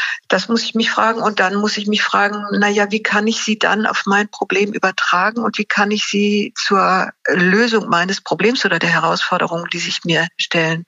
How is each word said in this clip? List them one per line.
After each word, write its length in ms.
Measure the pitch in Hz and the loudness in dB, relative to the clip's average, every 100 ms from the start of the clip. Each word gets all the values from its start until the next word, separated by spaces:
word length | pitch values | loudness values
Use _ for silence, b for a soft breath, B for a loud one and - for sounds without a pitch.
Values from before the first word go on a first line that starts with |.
| B B - | B B -2
Das 200 | 190 208 | -2 0
muss 140 | 226 | -2
ich 120 | - | 0
mich 160 | 226 233 | -2 0
fragen 300 | - 220 226 | 2 0 2
und 180 | 208 202 | -2 0
dann 160 | 185 202 | 0 0
muss 200 | 208 220 | -2 -2
ich 100 | 208 | -2
mich 160 | 208 | 0
fragen, 420 | - 196 208 208 202 | 0 2 0 -2 -2
na 160 | 202 208 | 0 2
ja, 220 | 202 202 | 2 0
wie 120 | 220 | 0
kann 240 | - 208 214 | 0 0 0
ich 160 | 220 | -2
sie 160 | - 214 | -2 0
dann 280 | 175 196 214 | 0 0 0
auf 180 | - 202 | -2 0
mein 220 | 202 208 | 0 0
Problem 440 | - 196 196 208 | -4 -2 0 0
übertragen 720 | - 190 185 - 175 202 233 | 0 -2 0 0 2 0 0
und 160 | 214 208 | -4 -4
wie 80 | 208 | -2
kann 240 | 208 202 | 0 0
ich 160 | 208 - | 0 -2
sie 480 | 202 208 208 - - | 0 2 2 -2 -4
zur 560 | - 196 180 185 - - - | 0 2 2 2 -2 -6 -2
Lösung 600 | 180 180 202 240 220 - | 2 4 4 4 2 2
meines 320 | 170 185 196 | 0 0 -4
Problems 440 | - 165 208 254 | -4 0 2 2
oder 140 | - 165 | 0 0
der 100 | 170 | 2
Herausforderungen, 800 | 165 165 180 - 180 170 170 170 | 2 2 0 0 -2 -2 -4 -6
die 60 | 170 | -6
sich 260 | 170 - | -4 -4
mir 220 | 175 160 170 - | -2 0 -2 -4
stellen, 460 | - 175 160 165 | -2 0 0 -2